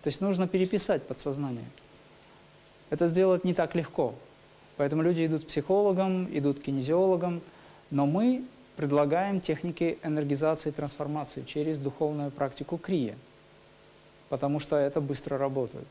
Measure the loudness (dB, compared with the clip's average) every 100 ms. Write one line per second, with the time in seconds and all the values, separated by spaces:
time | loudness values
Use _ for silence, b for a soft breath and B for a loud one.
0 | -2 0 0 2 2 2 2 2 2 0
1 | -2 -6 -4 -2 -4 -6 -10 -16 -20 -20
2 | -20 B B B -20 -20 -20 -20 -8 0
3 | 2 4 4 4 2 0 0 0 -4 -2
4 | -2 -2 -18 -20 -20 -20 -20 -2 0 2
5 | 2 2 2 0 -2 -4 2 2 4 2
6 | 0 0 -2 0 0 0 -2 -2 2 2
7 | 4 2 0 -4 -10 B B B B 0
8 | 2 4 4 2 -2 -16 -20 -6 0 2
9 | 4 2 2 -2 -2 -2 -2 -2 -2 -2
10 | -2 -2 0 0 2 0 -2 -4 -6 -6
11 | -6 -4 -6 -10 -8 -4 -2 -2 -4 -2
12 | -2 0 -6 -2 -4 -4 -8 -8 -2 0
13 | 0 -6 -18 -20 -20 -20 -20 -20 -20 -20
14 | -20 -20 -6 -2 0 0 0 2 2 0
15 | -2 -4 -2 -2 0 0 -2 -6 -16